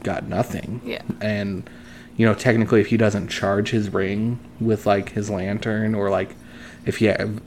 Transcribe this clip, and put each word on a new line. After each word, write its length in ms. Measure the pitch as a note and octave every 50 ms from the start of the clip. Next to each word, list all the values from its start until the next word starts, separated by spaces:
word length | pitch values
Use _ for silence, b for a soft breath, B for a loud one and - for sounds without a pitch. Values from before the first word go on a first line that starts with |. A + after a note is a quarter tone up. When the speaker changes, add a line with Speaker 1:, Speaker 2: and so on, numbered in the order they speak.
| -
Speaker 1:
got 240 | - - - -
nothing. 540 | - F2 G2+ - - - - - - G#2+ A#2+ -
Speaker 2:
Yeah. 200 | - - - - - - -
Speaker 1:
And, 480 | G#2 G#2+ G#2 G#2 G2+ G2+ F#2+ E2 B B B B B B B B B B B
you 80 | - A2+
know, 80 | A2+ G2+
technically, 460 | - - C3 A#2 A#2 G#2+ - A#2+ G#2+
if 60 | G2+
he 100 | - A#2
doesn't 300 | A2+ A2 G#2 G2+ G2+ -
charge 420 | - - - - G2 G2+ G#2 G#2+ -
his 200 | A2+ A2 G#2 G2 F#2+
ring 460 | G2 F#2+ F#2+ G2+ G#2+ A2 A#2 B2 A#2+ - - - -
with, 260 | A2+ A2+ G#2+ - -
like, 240 | G#2+ G2+ G2 F#2+ -
his 180 | - G#2+ G2+ G#2+
lantern, 640 | G2+ F#2 F#2 G2 G#2 G#2 - A2+ G#2+ A2 A2 G#2+ A2
or, 140 | G2+ G2+ G2
like, 260 | F#2+ F#2 F#2+ - - B B B B B B B B B -
if 120 | - -
he 120 | - A2 G2+
ev-, 320 | - - G2+ G#2+ G#2+ A2+ -